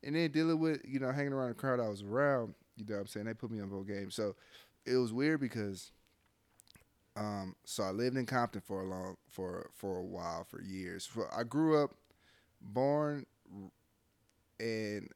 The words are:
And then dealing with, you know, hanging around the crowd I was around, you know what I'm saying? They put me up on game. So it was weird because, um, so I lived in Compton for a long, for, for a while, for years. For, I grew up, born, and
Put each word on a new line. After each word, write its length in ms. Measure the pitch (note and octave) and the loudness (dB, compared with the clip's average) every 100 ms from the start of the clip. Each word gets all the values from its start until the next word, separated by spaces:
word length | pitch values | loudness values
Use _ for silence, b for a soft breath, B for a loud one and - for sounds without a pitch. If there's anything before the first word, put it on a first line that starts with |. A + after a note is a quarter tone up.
And 140 | - D#3 | 0 2
then 160 | E3 | 4
dealing 260 | D3 D#3+ D#3+ | 4 4 4
with, 220 | D#3+ D3+ | 4 2
you 140 | - C3+ | 0 0
know, 140 | B2+ | 2
hanging 200 | C3+ C#3+ | 2 0
around 180 | C3+ B2+ | 0 0
the 40 | |
crowd 240 | A#2 C3+ B2 | 0 2 2
I 80 | A2+ | 2
was 140 | G2+ | -2
around, 520 | G2+ A#2 C#3+ C3+ A2 - _ - | -2 2 4 4 2 -6 _ -14
you 80 | |
know 100 | G#2 G2+ | -4 -4
what 40 | |
I'm 40 | G2+ | -4
saying? 200 | G#2 G#2+ | -4 -4
They 80 | |
put 180 | A2 A#2 | -6 -6
me 80 | A2 | -4
up 100 | G2 | -4
on 120 | G2 | -4
game. 260 | G2 G2+ G2 | -4 -4 -4
So 240 | - G#2 F#2+ B B B _ | -2 -2 -4 B B B _
it 120 | - B2+ | 2 4
was 160 | B2 | 4
weird 280 | A2+ D3 D#3 | 2 2 2
because, 520 | C3 A#2 G#2 F#2+ - _ _ _ _ _ _ _ - - _ _ _ | 0 -2 -4 -4 -12 _ _ _ _ _ _ _ -20 -20 _ _ _
um, 400 | - G#2+ G2+ F#2+ F#2 | -6 -4 -4 -6 -10
so 200 | - - | -10 -2
I 60 | F#2+ | -2
lived 260 | G2 B2 C3 | 2 0 0
in 100 | A#2+ | 0
Compton 340 | B2+ A#2+ G2+ | 2 0 -2
for 220 | - G2 | -6 -4
a 40 | F#2+ | -4
long, 280 | F#2 F#2 F#2 _ | -4 -6 -8 _
for, 400 | - F#2 F2+ E2 | -8 -6 -6 -10
for 260 | - G2 F#2 | -6 -4 -2
a 60 | |
while, 380 | F#2 F2+ E2+ E2 | -4 -4 -4 -4
for 180 | E2+ - | -6 -10
years. 460 | F#2+ F#2+ F2+ F2+ - | -8 -6 -4 -6 -6
For, 260 | A2+ G2 | -4 -2
I 120 | G2+ | -2
grew 360 | A#2+ C#3+ D#3+ D3+ | -2 2 6 6
up, 140 | C#3+ - _ b b b b _ | 4 -2 _ b b b b _
born, 640 | - A2 C#3 D3 D3+ D3 - _ - G2+ F#2+ _ _ _ _ _ _ _ _ _ | -4 2 4 4 2 -2 -8 _ -18 -14 -14 _ _ _ _ _ _ _ _ _
and 500 | A2+ A2 G#2+ G#2 - | -2 0 -2 -4 -6